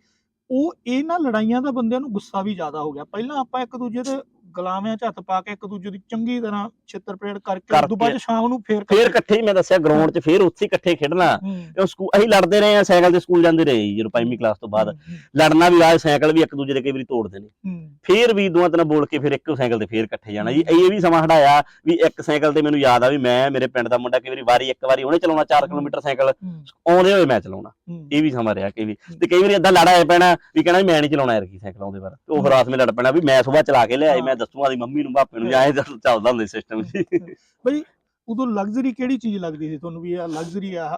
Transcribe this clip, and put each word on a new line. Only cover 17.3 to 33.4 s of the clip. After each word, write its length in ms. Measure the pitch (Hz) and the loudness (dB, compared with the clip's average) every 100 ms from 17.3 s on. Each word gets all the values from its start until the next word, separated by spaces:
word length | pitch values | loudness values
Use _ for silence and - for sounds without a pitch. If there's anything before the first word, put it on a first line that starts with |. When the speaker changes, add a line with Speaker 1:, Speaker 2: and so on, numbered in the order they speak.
| 98 | -10
Speaker 2:
ਨੇ। 80 | 104 | -20
Speaker 1:
ਹੂੰ। 480 | _ 196 175 156 143 | _ -14 -14 -16 _
Speaker 2:
ਫੇਰ 300 | - 202 240 | 0 2 2
ਵੀ 160 | 202 196 | 2 0
ਦੋਹਾਂ 200 | 165 175 | 2 2
ਤਿੰਨਾਂ 160 | 165 160 | 2 2
ਬੋਲ 200 | 151 143 | 0 0
ਕੇ 140 | 151 | -2
ਫਿਰ 120 | 143 | -4
ਇੱਕੋ 240 | 135 - 135 | -4 -4 -4
ਸਾਈਕਲ 240 | 123 113 | -2 -2
ਤੇ 60 | 101 | -4
ਫੇਰ 180 | 110 | -4
ਇਕੱਠੇ 300 | 110 110 107 | -6 -8 -10
ਜਾਣਾ 180 | 104 107 | -8 -4
ਜੀ। 140 | 143 165 | -2 2
Speaker 1:
ਹੂੰ। 80 | 165 | 4
Speaker 2:
ਇਹ 100 | 185 | 4
ਵੀ 100 | 208 | 2
ਸਮਾਂ 200 | 170 165 | 2 2
ਸਾਡਾ 160 | 156 160 | 4 4
ਆਇਆ 280 | 143 147 - _ 156 | 6 4 0 _ -2
ਵੀ 80 | |
ਇੱਕ 280 | 170 160 - | 2 0 0
ਸਾਈਕਲ 320 | 151 147 151 | -4 0 2
ਤੇ 80 | 151 | 2
ਮੈਨੂੰ 180 | 147 147 | 0 2
ਯਾਦ 240 | 135 120 | 4 4
ਆ 60 | 127 | 2
ਵੀ 80 | 143 | 0
ਮੈਂ, 340 | 123 123 135 | 0 2 0
ਮੇਰੇ 160 | 135 131 | -2 -2
ਪਿੰਡ 200 | 127 117 | -4 -2
ਦਾ 100 | 120 | -2
ਮੁੰਡਾ 220 | 123 127 | -2 -4
ਕਈ 100 | 127 | -4
ਵਾਰੀ, 120 | 131 | -6
ਵਾਰੀ 280 | 117 123 131 | 0 0 0
ਇੱਕ 160 | 123 131 | -4 0
ਵਾਰੀ 180 | 131 | 0
ਉਹਨੇ 160 | 135 170 | 0 -2
ਚਲਾਉਣਾ 240 | 175 156 | 0 -2
ਚਾਰ 180 | 143 147 | 2 0
Speaker 1:
ਹੂੰ। 80 | 139 | 0
Speaker 2:
ਕਿਲੋਮੀਟਰ 320 | 143 143 143 | -4 -6 -6
ਸਾਈਕਲ, 320 | 143 131 135 131 | -6 0 0 -2
Speaker 1:
ਹੂੰ। 200 | 185 165 143 _ 165 | -8 -16 -20 _ 2
Speaker 2:
ਆਉਂਦੇ 260 | 180 185 | 4 4
ਹੋਏ 120 | 196 156 | 4 4
ਮੈਂ 140 | 113 | 0
ਚਲਾਉਣਾ। 320 | 95 95 101 _ - | -4 -14 -16 _ -18
Speaker 1:
ਹੂੰ। 200 | 170 143 | -16 -4
Speaker 2:
ਇਹ 100 | 147 | -2
ਵੀ 100 | 156 | 0
ਸਮਾਂ 240 | 127 110 98 | 0 -2 -2
ਰਿਹਾ 140 | 98 | -6
ਕਈ 160 | 107 107 | -6 -8
ਵੀ। 80 | |
Speaker 1:
ਹੂੰ। 260 | 101 - 165 | -10 -12 -6
Speaker 2:
ਤੇ 80 | 170 | 0
ਕਈ 140 | 175 | 2
ਵਾਰੀ 120 | 202 | 4
ਏਦਾਂ 180 | 202 185 | 2 4
ਲੜ 160 | 180 170 | 6 6
ਆਏ 160 | 180 | 6
ਪੈਣਾ 340 | 160 175 180 170 _ 156 | 6 4 4 2 _ -2
ਵੀ 80 | |
ਕਹਿਣਾ 140 | 160 180 | 2 2
ਵੀ 60 | |
ਮੈਂ 180 | 196 156 | 4 2
ਨਹੀਂ 100 | 147 | 2
ਚਲਾਉਣਾ 220 | 147 131 | 0 0
ਯਾਰ 120 | 110 92 | 0 -4
ਕੀ 140 | 95 | -14
ਸਾਈਕਲ 220 | 101 92 | -18 -14
ਆਉਂਦੇ 180 | 98 98 | -14 -14
ਵਾਰ। 120 | 95 | -16
ਤੇ 220 | - - | -16 -6
ਉਹ 100 | 151 | -2
ਫਿਰ 80 | 139 | 2
Speaker 1:
ਹੂੰ। 80 | 131 | 2
Speaker 2:
ਆਸ 80 | 123 | 2
ਵਿੱਚ 100 | 127 | 0
ਲੜ 140 | 120 | 0
ਪੈਣਾ 200 | 110 127 | 2 2
ਵੀ 100 | 151 | 2
ਮੈਂ 220 | 151 131 | 4 2